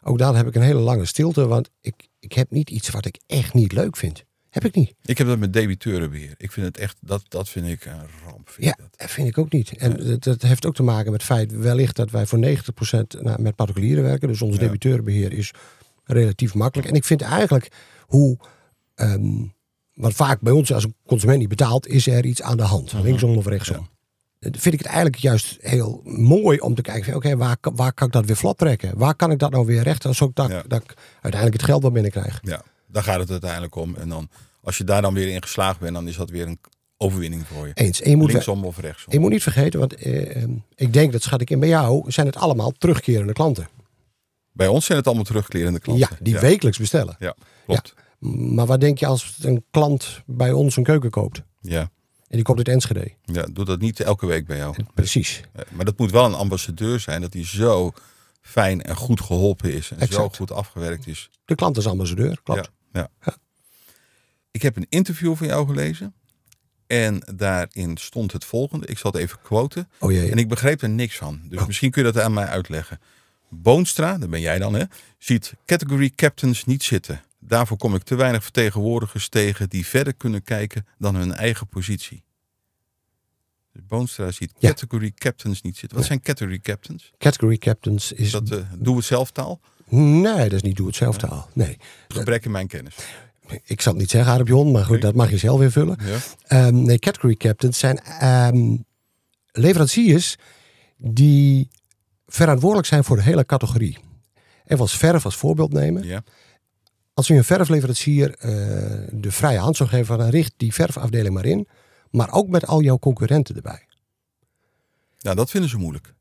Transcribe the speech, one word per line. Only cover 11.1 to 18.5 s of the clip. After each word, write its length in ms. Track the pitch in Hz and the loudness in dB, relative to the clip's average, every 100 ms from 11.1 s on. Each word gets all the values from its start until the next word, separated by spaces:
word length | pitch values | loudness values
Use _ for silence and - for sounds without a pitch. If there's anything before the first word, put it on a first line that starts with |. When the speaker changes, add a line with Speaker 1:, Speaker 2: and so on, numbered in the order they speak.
Speaker 1:
met 100 | 107 | -4
het 80 | - | 0
feit 220 | 120 107 | 0 0
wellicht 440 | 110 117 120 123 - | -2 0 2 0 0
dat 140 | 110 | -2
wij 160 | 110 104 | -2 0
voor 120 | 117 | 2
negentig 360 | 123 147 - | 2 0 -4
procent 480 | 117 113 117 107 - | -6 -2 -2 -2 -4
na-, 140 | 120 113 | -4 -2
met 160 | 110 104 | -2 -2
particulieren 460 | 107 98 104 147 | -4 0 0 2
werken. 240 | 131 135 139 | 2 0 -2
Dus 140 | 110 | -2
ons 120 | 113 | -2
Speaker 2:
Ja. 60 | 101 | 0
Speaker 1:
debiteurenbeheer 720 | 113 101 131 123 107 101 98 | 0 0 0 0 0 0 -2
is 180 | 104 104 - - _ _ _ | -4 -8 -10 -20 _ _ _
relatief 500 | _ 120 110 95 120 | _ 2 2 0 -2
makkelijk. 340 | 101 117 143 131 | 0 -2 -2 0
En 60 | |
ik 100 | 151 | 0
vind 160 | - 156 | 2 0
eigenlijk 480 | 110 160 214 135 - - - _ _ | 0 0 2 2 0 -16 -20 _ _
hoe, 320 | 135 143 123 - | 4 4 2 -8